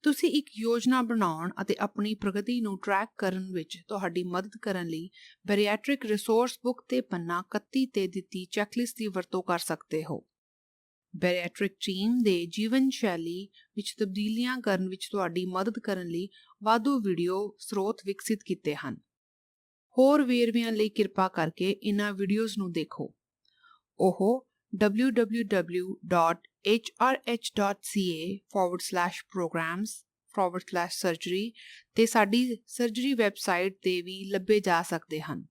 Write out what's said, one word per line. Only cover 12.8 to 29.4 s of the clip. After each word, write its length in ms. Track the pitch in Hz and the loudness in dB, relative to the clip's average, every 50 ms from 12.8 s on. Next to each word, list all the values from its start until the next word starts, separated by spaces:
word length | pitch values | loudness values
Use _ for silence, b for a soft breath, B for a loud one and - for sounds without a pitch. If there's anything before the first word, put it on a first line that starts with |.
| 262 269 | 4 2
ਸ਼ੈਲੀ 580 | 262 - - 202 175 165 165 165 175 185 196 196 b b b b _ | 2 0 0 0 0 -2 -4 -6 -6 -8 -10 -12 b b b b _
ਵਿੱਚ 200 | 214 202 - - - | -8 -8 -8 -4 -4
ਤਬਦੀਲੀਆਂ 580 | 220 190 185 208 208 214 220 226 240 247 254 254 | -4 -2 -2 -2 -2 -2 0 0 0 -2 -2 -2
ਕਰਨ 280 | 220 214 190 180 185 185 | 0 0 0 0 0 -4
ਵਿੱਚ 200 | 190 190 - - | -4 -8 -8 -6
ਤੁਹਾਡੀ 340 | - 202 185 170 170 180 180 | -2 -2 -2 -2 -2 -2 -4
ਮਦਦ 340 | 185 180 185 196 233 220 233 | -2 -2 -2 -2 -2 -2 -4
ਕਰਨ 280 | - - 196 185 180 | -4 -4 -4 -4 -4
ਲਈ 220 | 170 170 170 190 196 b b b b b b 202 | -6 -6 -6 -6 -8 b b b b b b 2
ਵਾਧੂ 360 | 214 226 233 220 277 277 254 | 2 2 4 4 2 2 2
ਵੀਡੀਓ 560 | 208 196 180 165 175 180 185 196 208 202 - _ | 2 2 2 2 0 0 0 -2 -4 -6 -8 _
ਸਰੋਤ 420 | - - 208 202 190 208 226 - - | -12 -6 -2 -2 0 0 -2 -4 -6
ਵਿਕਸਿਤ 340 | 196 196 196 - - 220 202 - | -8 -8 -6 -2 -2 -2 -2 -2
ਕੀਤੇ 300 | - 185 - _ 151 147 | -6 -6 -4 _ -4 -4
ਹਨ। 220 | - 139 135 107 - _ _ _ _ _ _ _ _ _ _ _ _ _ _ _ _ _ _ _ | -4 -8 -10 -10 -10 _ _ _ _ _ _ _ _ _ _ _ _ _ _ _ _ _ _ _
ਹੋਰ 260 | 247 262 269 294 302 285 | 6 8 8 8 6 6
ਵੇਰਵਿਆਂ 480 | 247 247 240 240 226 220 233 233 226 | 4 4 4 4 4 4 2 0 2
ਲਈ 180 | 226 214 214 214 | 2 2 0 0
ਕਿਰਪਾ 380 | 208 - 208 190 - - 190 | _ 0 0 2 2 0 0
ਕਰਕੇ 440 | 185 - - 160 160 - - 180 190 208 202 - | 0 2 -2 -2 -2 -2 -2 0 0 0 -2 -2
ਇਹਨਾਂ 300 | 214 202 202 208 208 202 | -2 0 0 0 -2 -2
ਵੀਡੀਓਜ਼ 440 | 190 202 190 202 214 226 214 202 | -2 0 0 2 0 0 -2 -4
ਨੂੰ 140 | 214 196 180 | -4 -4 -2
ਦੇਖੋ। 420 | 165 165 151 - - - 151 - _ _ _ _ _ _ b b b b b b b b b _ _ - | -2 -4 -4 -4 -6 -10 -10 -12 _ _ _ _ _ _ b b b b b b b b b _ _ 2
ਉਹ 480 | - 190 175 - 185 208 247 262 - _ _ _ _ _ - | 2 2 2 4 2 2 2 2 -2 _ _ _ _ _ 0
ਡਬਲਯੂ 340 | 185 214 208 202 220 254 269 | 2 2 2 4 2 2 2
ਡਬਲਯੂ 340 | 220 240 233 196 220 233 226 | 4 2 0 2 0 -4 -2
ਡਬਲਯੂ 560 | 196 208 185 170 170 175 180 180 185 196 - - | 0 0 0 0 0 -4 -4 -4 -4 -8 -10 -4
ਡਾਟ 420 | 175 180 175 165 165 170 165 _ _ _ _ _ | 0 4 4 4 4 2 0 _ _ _ _ _
ਐਚ 240 | 202 214 233 - - _ _ | 2 2 2 2 -6 _ _
ਆਰ 200 | 233 262 262 262 _ | 2 2 2 0 _
ਐਚ 240 | - 233 226 - - _ | -4 -4 -4 -4 -4 _
ਡਾਟ 220 | 214 202 196 202 _ | 0 0 0 0 _
ਸੀ 280 | - - - 208 190 180 | -8 -4 -2 0 0 0
ਏ 280 | 165 160 160 180 196 196 _ _ - | -2 -2 -4 -6 -6 -8 _ _ 0
ਫਾਰਵਰਡ 260 | 202 185 175 180 180 | 2 2 2 0 -4
ਸਲੈਸ਼ 420 | - - - 180 175 180 170 - - | -6 -4 0 0 0 0 -2 -8 -16
ਪ੍ਰੋਗਰਾਮਜ਼ 680 | _ - 190 | _ -4 -2